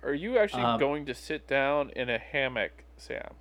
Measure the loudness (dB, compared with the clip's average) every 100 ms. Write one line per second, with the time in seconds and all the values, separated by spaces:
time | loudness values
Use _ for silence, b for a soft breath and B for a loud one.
0 | -2 -4 0 2 2 2 2 4 2 0
1 | -4 -8 -6 -8 0 2 4 2 0 -4
2 | -2 -2 -2 -2 -2 0 -2 -4 -20 -20
3 | -10 -10 -10 -16